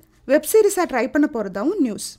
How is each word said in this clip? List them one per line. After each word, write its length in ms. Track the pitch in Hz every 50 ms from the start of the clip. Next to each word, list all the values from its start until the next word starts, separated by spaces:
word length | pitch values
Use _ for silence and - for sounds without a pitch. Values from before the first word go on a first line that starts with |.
| _ _ _ _ _
வெப் 200 | - 269 302 302
சீரிஸா 360 | - - 440 427 403 392 370 339
ட்ரை 180 | - 254 240 226
பண்ண 200 | - - 302 294
போறதாவும் 520 | 294 294 226 208 196 180 202 214 302 427 403
நியூஸ். 280 | 277 233 202 - - - -